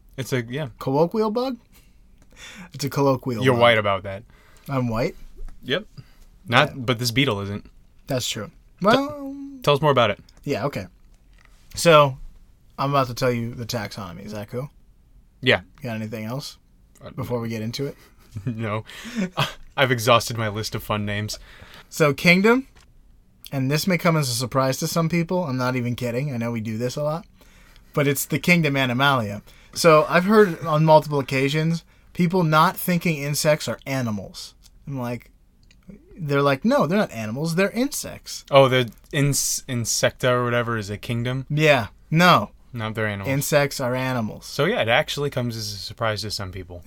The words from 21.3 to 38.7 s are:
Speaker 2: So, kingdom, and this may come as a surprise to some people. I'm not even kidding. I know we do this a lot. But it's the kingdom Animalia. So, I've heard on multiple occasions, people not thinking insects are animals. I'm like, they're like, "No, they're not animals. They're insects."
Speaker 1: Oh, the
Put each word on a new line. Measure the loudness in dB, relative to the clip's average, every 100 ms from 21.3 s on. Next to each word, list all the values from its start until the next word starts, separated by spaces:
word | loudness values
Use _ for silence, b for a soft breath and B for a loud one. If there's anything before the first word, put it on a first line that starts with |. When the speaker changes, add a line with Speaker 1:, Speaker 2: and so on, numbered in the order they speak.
| -8 B B B B B
Speaker 2:
So, | 0 2 4
kingdom, | 4 4 4 2 0 -12 -20 -20 -20 -20 _ _ -8
and | -4 0
this | 0 0
may | 0
come | 2 2
as | 0
a |
surprise | -2 -2 0 0 0
to | -2
some | -2 0
people. | 0 -2 -2
I'm | -2 -2
not | -2 -2
even | -2 -4
kidding. | -4 -4 -4
I | -4
know | -4
we | -4
do | -4 -4
this | -4 -2
a |
lot. | -4 -4 -8 b b b b b -8
But | -2 0
it's | 0 -2
the | -2
kingdom | 2 2 2 0
Animalia. | 0 2 2 2 -2 -8 b b b 2
So, | 6 8 6
I've | 2 4
heard | 6 6 2 0
on | 2
multiple | 6 6 6 0
occasions, | 0 0 0 0 0 -2 b b b
people | -2 0 2
not | 4 6 4 2
thinking | -2 0 0 -2
insects | -2 0 2 0 0
are | -8 -4
animals. | -2 -2 -4 -8 -14 -18 -20 -20 -18 -12
I'm | -8
like, | -6 -8 -12 _ _ _ _ _ -20 -20 -20 -12
they're | -2 2
like, | 2 2 2
"No, | 2 2
they're | 2
not | 0
animals. | -4 -6 -4 -2
They're | 0 0
insects." | 0 -2 -4 -10 -14 -14 -16 2
Speaker 1:
Oh, | 6
the | 6